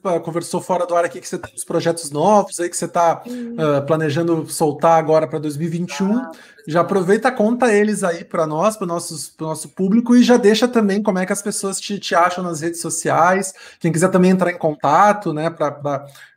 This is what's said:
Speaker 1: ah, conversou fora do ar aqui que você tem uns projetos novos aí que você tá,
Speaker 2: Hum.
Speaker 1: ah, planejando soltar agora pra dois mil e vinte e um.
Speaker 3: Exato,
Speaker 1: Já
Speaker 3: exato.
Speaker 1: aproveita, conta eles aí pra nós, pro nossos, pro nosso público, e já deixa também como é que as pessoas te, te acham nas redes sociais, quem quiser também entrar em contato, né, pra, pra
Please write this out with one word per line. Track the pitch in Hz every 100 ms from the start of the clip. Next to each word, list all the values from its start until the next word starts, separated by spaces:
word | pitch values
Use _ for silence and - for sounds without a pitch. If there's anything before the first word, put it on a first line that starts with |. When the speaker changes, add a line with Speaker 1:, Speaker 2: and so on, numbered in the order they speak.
Speaker 1:
ah, | 196 165
conversou | 165 165 - 175
fora | - 180 175
do |
ar | 170 170
aqui | 180
que | -
você | 180
tem | - -
uns |
projetos | - 170 165 165 147
novos | 143 180 208 190 -
aí | 170
que | -
você | 170
tá, | 175 165 156 240
Speaker 2:
Hum. | 247 233 233
Speaker 1:
ah, | 156 143
planejando | 135 156 156 143 170 165 147
soltar | - 156 139 165 165
agora | 151 156 156
pra | 156
dois | 151 143
mil | 165
e |
vinte | 170 175 -
e |
um. | 190
Speaker 3:
Exato, | 240 269 - - _ -
Speaker 1:
Já | 165
Speaker 3:
exato. | 170
Speaker 1:
aproveita, | 196 175 220 254
conta | 254 214 247 247
eles | 208 208 190
aí | 185 170 -
pra | 180 156
nós, | 156 202 214
pro | 175
nossos, | 170 170 156 -
pro | - 160
nosso | 156 151
público, | - 185 226 240
e | 240
já | 226 247
deixa | 202 220 247
também | 240 202 196
como | 214 185
é | 190
que |
as | 196
pessoas | 208 202 196 185
te, | - 202
te | -
acham | 180 175 180
nas | 180 160
redes | 165 170
sociais, | 165 - 151 143 175 190 196 - - -
quem | 170
quiser | 156 180
também | 185 185
entrar | 185 175
em | 175
contato, | 160 147 139 160 208 208 170
né, | 151 165
pra, | 165 147
pra | - 143 139 - - -